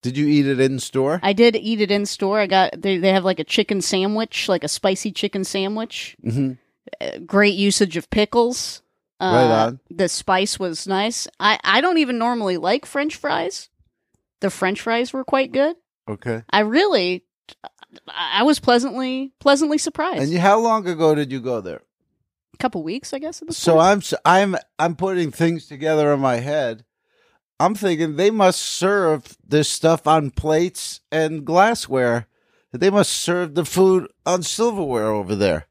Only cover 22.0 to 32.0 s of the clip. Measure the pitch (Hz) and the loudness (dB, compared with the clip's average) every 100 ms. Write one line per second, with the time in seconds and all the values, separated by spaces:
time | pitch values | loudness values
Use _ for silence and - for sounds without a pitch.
22 | _ _ _ _ _ _ 254 202 156 226 | _ _ _ _ _ _ -6 -4 -8 -8
23 | - 269 302 - 320 339 - 160 175 208 | -8 -10 -10 -12 -12 -4 2 6 6 2
24 | - - - 185 202 180 - _ 165 165 | -2 -2 4 4 4 -2 -8 _ -4 -2
25 | 190 185 165 - 165 165 - 139 156 156 | -4 -2 -4 0 0 0 -8 -8 -2 2
26 | 147 143 135 120 127 151 127 113 _ _ | 2 2 2 0 -2 -2 -4 -6 _ _
27 | _ _ _ _ _ _ 170 208 202 160 | _ _ _ _ _ _ 0 0 -2 0
28 | 160 147 196 220 190 - - - 185 202 | -2 2 2 4 2 2 -6 -2 0 2
29 | 175 151 - - _ 151 151 - 160 165 | 2 0 -4 -20 _ 0 0 0 2 2
30 | - 160 143 - 151 156 180 - - - | 2 2 2 -6 0 0 0 -4 -14 -14
31 | _ 156 156 156 139 170 208 233 - 131 | _ -2 -2 -4 0 4 4 2 -2 0